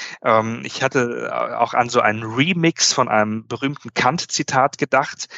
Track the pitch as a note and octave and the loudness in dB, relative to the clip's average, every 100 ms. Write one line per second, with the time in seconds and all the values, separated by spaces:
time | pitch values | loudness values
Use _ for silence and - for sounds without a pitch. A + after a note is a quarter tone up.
0 | - - - A2 A2+ A#2 C3+ - C3+ C#3 | -12 -4 2 4 2 -4 -8 -2 0 2
1 | A#2+ A#2+ A#2+ B2 A#2 A#2 A#2 B2 A#2+ A#2+ | 0 -2 -4 -4 -4 -2 0 2 2 2
2 | A2+ A2 A2 A#2 E3 F3 E3 - - - | 2 0 -4 0 0 2 0 2 0 2
3 | B2 G#2+ G#2+ A2 - A#2+ C#3 C3 - - | 2 2 2 -2 -6 -6 -4 -6 -8 0
4 | B2+ E3+ - - D3+ C3+ C#3 - C#3+ C3+ | 0 0 -4 -6 -2 2 2 0 0 0
5 | C#3+ - - | 0 -8 -14